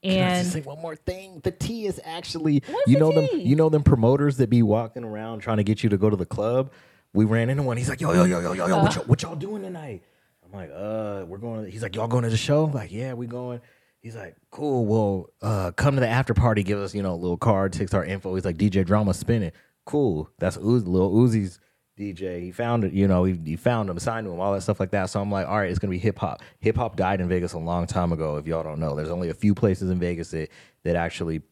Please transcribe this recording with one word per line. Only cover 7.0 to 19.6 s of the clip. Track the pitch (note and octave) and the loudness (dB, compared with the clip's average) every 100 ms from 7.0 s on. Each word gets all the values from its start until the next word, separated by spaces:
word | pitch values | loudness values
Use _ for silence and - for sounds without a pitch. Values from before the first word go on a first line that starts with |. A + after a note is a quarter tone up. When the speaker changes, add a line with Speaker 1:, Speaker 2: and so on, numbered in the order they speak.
| _ | _
Speaker 1:
We | - | 2
ran | G#2+ A2+ A#2 | 4 4 2
into | C#3 | 0
one. | C3+ A#2 | -2 -2
He's | B2 | -4
like, | - | -4
"Yo, | E3 | 0
yo, | F3+ | 4
yo, | F3+ F2+ | 4 4
yo, | F2 | -2
yo, | - F2+ | -2 0
yo, | F#2 | 4
what | - - | 4 2
Speaker 2:
Uh. | |
Speaker 1:
y'all, | - | 2
what | A#2+ | 0
y'all | - E3 | 0 -8
doing | F#3+ G#3+ | -8 -8
tonight?" | F#3+ F3 D3+ G2 _ _ _ _ | -10 -12 -12 -14 _ _ _ _
I'm | F2 | _
like, | G2 E2+ | -16 -14
"Uh, | D2 G#2 A2 G#2+ G2+ F2 | -10 -8 -6 -6 -8 -10
we're | G2 | -10
going." | A#2 A2+ G#2 | -10 -8 -10
He's | G#2 | -10
like, | G#2+ | -8
"Y'all | G2+ A2+ | -4 -2
going | B2 | 0
to | A#2 | 0
the | A2+ | -2
show?" | - C#3+ | 2 2
I'm | D#3 | 2
like, | C3+ G#2 | -2 -6
"Yeah, | G2 C3 | -8 -8
we | A#2+ A#2+ | -8 -10
going." | B2 B2 B2 A#2+ _ _ _ | -10 -10 -10 _ _ _ _
He's | A#2 A2+ | -18 -16
like, | F#2+ - _ | -18 -20 _
"Cool. | - D3 C3 A2 | -8 -2 0 2
Well, | A2 G#2+ G2 E2+ _ | 2 2 0 -6 _
uh, | G#2+ G#2+ F2+ | -2 -2 -2
come | F2 C#3+ | 2 2
to | C#3 | 4
the | A#2+ | 2
after | A#2 C3+ | 2 2
party. | A2+ B2 G#2 | 4 4 4
Give | F#2+ G2+ | 0 -2
us, | G2 | -4
you | G2+ | -4
know, | G2 | -2
a | E2+ | -2
little | F2+ F2 | -2 0
card, | A#2 G2+ G2 | 2 4 2
text | - G2 | -2 0
our | G2+ | 0
info." | D#2 G2 F#2+ | 0 -6 -4
He's | F#2+ | -4
like, | F#2 E2 | -2 2
"D | G#2 | 2
J | G2 | 4
Drama | F2+ G#2 G#2 | 4 4 2
spinning." | F#2 - A#2 F2+ - | -2 0 0 0 -8